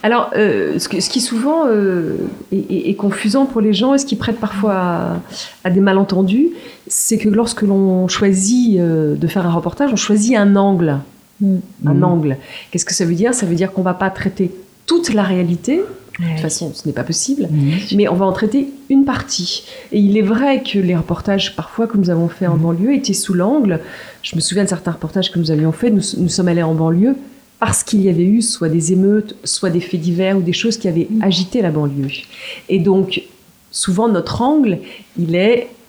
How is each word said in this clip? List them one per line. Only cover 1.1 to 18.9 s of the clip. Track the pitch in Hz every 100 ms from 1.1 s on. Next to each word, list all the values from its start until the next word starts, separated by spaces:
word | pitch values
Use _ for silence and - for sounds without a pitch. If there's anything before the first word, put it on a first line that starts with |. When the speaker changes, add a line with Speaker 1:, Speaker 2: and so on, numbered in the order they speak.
| 262
Speaker 1:
souvent, | 247 226 269 320 294
euh, | 214 196 180 160 - - - -
est, | 196 -
est, | 185 -
est | 202
confusant | 202 202 214 269 269
pour | 233
les | 214
gens | 196 254
et | 277
ce | 277
qui | 208
prête | - 226
parfois | 208 196 208
à, | 190 180 170 175 170 - - - -
à | 185
des | 180
malentendus, | 196 190 196 185 190 220 330 - - - -
c'est | - - 220
que | 214
lorsque | 208 233 -
l'on | 208 196 190 185 185
choisit, | - 202 190 196 247 240 190
euh, | 170 165 151 147
de | 160
faire | 196 175
un |
reportage, | 170 170 - 285
on | 220
choisit | - 208 220 240
un | 202 202
angle. | 196 190 160 139 139 - _ _
Speaker 2:
Mm. | 196 185 - - 147
Speaker 1:
Un |
Speaker 3:
Mhm. | 139
Speaker 1:
angle. | 156 175 151 135 - - -
Qu'est-ce | 170 -
que |
ça | - 170
veut | 165
dire ? | 233
Ça | 240 185
veut | 170
dire | 190
qu'on | 196
va | 185
pas | 180 190
traiter | 190 196 - 180 - - _ -
toute | 339 339
la | 214
réalité. | 190 180 175 170 - 311
De | 415 - - -
toute | 170
Speaker 2:
Ouais. | 160
Speaker 1:
façon, | 156 - 160
ce | - 156
n'est |
pas | 127
possible. | 151 165 - 277 175
Speaker 3:
Mhm. | 151 143 170 202 196
Speaker 1:
Mais | 208
on | 175
va | 196
en |
traiter | 185 214 269 277 -
une | -